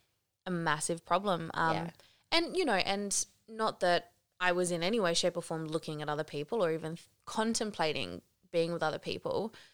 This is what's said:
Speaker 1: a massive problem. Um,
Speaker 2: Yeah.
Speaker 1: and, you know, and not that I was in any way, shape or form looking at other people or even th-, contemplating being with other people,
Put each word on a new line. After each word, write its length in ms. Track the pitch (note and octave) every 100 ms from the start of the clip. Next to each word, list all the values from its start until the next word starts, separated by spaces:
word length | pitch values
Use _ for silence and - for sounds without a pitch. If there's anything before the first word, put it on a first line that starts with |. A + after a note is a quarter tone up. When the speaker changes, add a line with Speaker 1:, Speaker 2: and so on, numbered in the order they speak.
| _ _ _ _ F#3+
Speaker 1:
a 40 |
massive 540 | F3 E3 D#3 - E3+
problem. 480 | - F3 G3+ E3+ E3
Um, 200 | - E3 D#3+
Speaker 2:
Yeah. 140 | E3+ - - _ -
Speaker 1:
and, 240 | E4 E4 F4
you 80 |
know, 80 | D4+
and 500 | F#3+ - G3 G3+ - - _ -
not 300 | A3 A3 -
that 300 | F3+ F3 - _ _ -
I 100 | F3+
was 220 | F3+ F3+
in 100 | F3
any 160 | F3 A#3
way, 160 | F3
shape 220 | E3+ F3+ F3
or 60 |
form 260 | - D#3+ D#3
looking 340 | D#3 D#3+ D3+
at 60 | D3+
other 160 | D3+
people 360 | D3+ D3 D3 A#3
or 80 | E3+
even 240 | D#3+ D#3+ E3+
th-, 100 | - _
contemplating 1000 | - A3+ A3+ A3 G#3+ G3+ D#3+ D3 F2+ F2 - _ _
being 220 | E3+ E3
with 100 | E3
other 160 | D#3 -
people, 560 | - F3+ - B2+ A3 - -